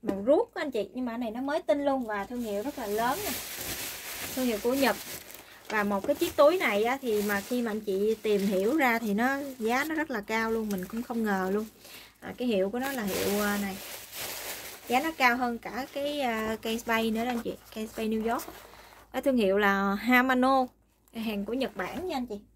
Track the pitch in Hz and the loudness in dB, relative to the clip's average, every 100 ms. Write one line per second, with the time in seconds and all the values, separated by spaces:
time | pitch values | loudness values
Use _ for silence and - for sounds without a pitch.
0 | 220 196 208 311 480 - 302 233 202 254 | -2 -2 6 6 4 -2 -4 -2 -4 -4
1 | 254 233 240 226 277 302 349 294 285 269 | -6 -4 -4 -4 -2 -2 2 2 2 0
2 | 226 208 196 247 233 202 277 294 226 208 | 0 -4 -4 -4 -4 -2 -4 -6 -4 0
3 | 233 302 403 247 - - - - - - | 0 0 -2 -6 -6 -10 -8 -8 -8 -10
4 | - - - - 254 214 240 269 262 202 | -10 -10 -6 0 0 2 2 4 4 2
5 | - - - - - - - 214 202 202 | -4 -12 -14 -18 -20 -20 -4 0 2 0
6 | 190 285 349 - 294 370 302 208 226 269 | 0 0 0 6 6 8 2 2 2 0
7 | 254 208 208 202 196 247 233 214 214 190 | 0 0 2 0 0 -2 -2 -4 -2 0
8 | 208 220 220 208 196 190 202 311 262 226 | 2 0 2 2 4 2 2 4 4 2
9 | 233 202 247 277 285 254 220 247 294 311 | 0 2 2 0 -4 -4 0 0 0 -2
10 | 311 240 202 226 226 226 220 196 185 226 | -2 -4 -2 -2 0 0 -2 -4 -4 -6
11 | 247 233 220 190 185 202 220 - - - | -4 -2 0 0 0 0 -2 -12 -20 -18
12 | - _ 220 185 247 208 190 240 269 269 | -20 _ -14 -6 0 2 2 0 -4 -2
13 | 202 180 190 202 208 202 202 190 - - | -2 0 0 0 0 0 -2 -6 -10 -14
14 | - - - - - - - - - 240 | -14 -12 -10 -8 -10 -10 -12 -16 0 2
15 | 320 320 254 240 247 233 - 208 277 285 | 2 2 2 4 0 -2 -6 -8 -8 -4
16 | 285 294 254 226 220 220 226 226 240 226 | -4 -2 -2 0 -2 -2 -2 -4 0 0
17 | 226 220 240 240 226 - - - 220 - | 2 0 0 -2 -4 -8 -12 -10 -10 -4
18 | 220 220 220 247 - - - - - - | -2 0 0 -2 -4 -14 -18 -20 -20 -20
19 | - - 269 254 202 196 208 196 196 202 | -8 -2 2 4 4 6 4 4 2 0
20 | 220 247 262 254 254 269 254 _ _ _ | 4 4 6 4 4 4 2 _ _ _
21 | _ 226 226 208 202 240 247 190 180 240 | _ -8 -6 -4 -4 -2 -2 -4 -6 -4
22 | 359 294 240 208 - | -4 -4 -4 -8 -12